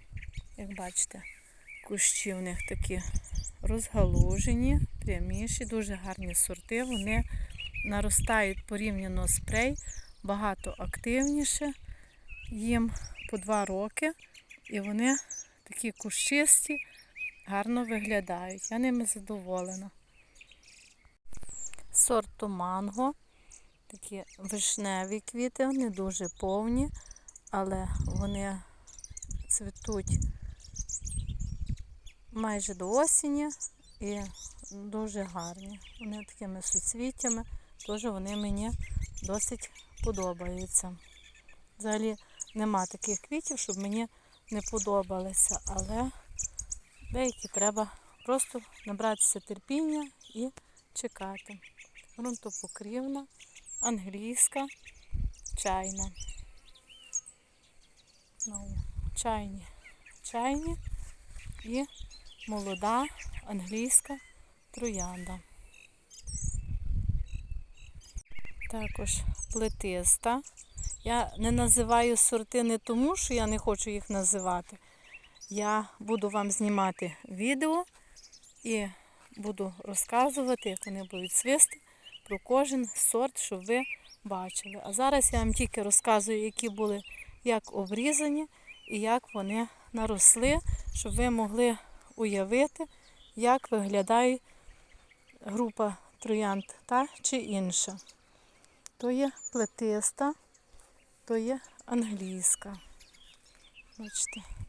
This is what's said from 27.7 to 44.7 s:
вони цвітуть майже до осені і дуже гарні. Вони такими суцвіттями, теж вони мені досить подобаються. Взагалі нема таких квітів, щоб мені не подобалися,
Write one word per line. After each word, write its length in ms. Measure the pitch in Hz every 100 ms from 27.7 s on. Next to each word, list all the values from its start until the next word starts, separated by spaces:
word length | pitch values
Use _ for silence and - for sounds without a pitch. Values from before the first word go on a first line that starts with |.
| 190 185 -
вони 560 | - - 202 202 196 190 - - - - - - - - -
цвітуть 720 | - 202 - - 208 190 - - - - - - - - - - - - - - - - - - - - - -
майже 420 | 220 220 208 196
до 160 | 185 185
осені 600 | 247 311 - 294 285 294 - - - - -
і 220 | 202 208 196 - - - -
дуже 520 | 202 208 214 220 202
гарні. 560 | 190 175 170 180 196 202 - -
Вони 240 | 220 208
такими 360 | 202 - 196 190
суцвіттями, 800 | - - - 233 254 - 254 226 233 - - - -
теж 160 | 208
вони 320 | 226 196 190
мені 360 | 208 202 202 220 233 - - - -
досить 480 | 190 208 - 240 - - - -
подобаються. 920 | 226 196 185 175 180 180 185 - 185 175 - - - - - - - -
Взагалі 360 | 214 214 220 208 - - -
нема 300 | 214 214 214
таких 340 | 185 - - 202
квітів, 400 | - 302 - 262
щоб 180 | - 190
мені 300 | 202 214 233 - - - -
не 100 | 214
подобалися, 960 | -